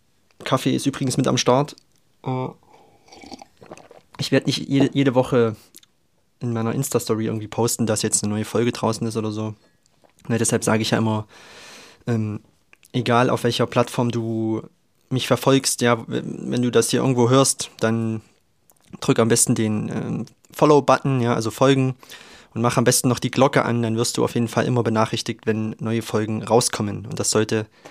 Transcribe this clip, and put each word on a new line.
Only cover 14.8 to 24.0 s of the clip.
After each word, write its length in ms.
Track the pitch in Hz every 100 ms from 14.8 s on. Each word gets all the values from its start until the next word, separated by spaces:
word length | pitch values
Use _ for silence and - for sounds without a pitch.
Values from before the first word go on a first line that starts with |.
| _ _ -
mich 180 | 127 -
verfolgst, 540 | 123 135 135 - -
ja, 260 | 120 117 113
w-, 140 | 123
wenn 380 | - - - 127
du 100 | 123
das 180 | 117 -
hier 120 | 123
irgendwo 280 | 127 123 117
hörst, 400 | 135 135 - - -
dann 420 | 113 113 113 110 - _ _ _ _ _ _ -
drück 180 | - 131
am 80 | 113
besten 280 | 117 - 117
den, 340 | 110 107 110
ähm, 360 | - 113 113 117 _ _
Follow-Button, 720 | - 151 147 127 131 143 131
ja, 120 | 120
also 180 | 120 110
folgen 440 | - 135 135 131 123 - - - - -
und 80 | 110
mach 160 | 120 131
am 80 | 120
besten 240 | - 131
noch 100 | 120
die 120 | 123
Glocke 340 | - 139 139 113
an, 160 | 120
dann 160 | 113
wirst 200 | 113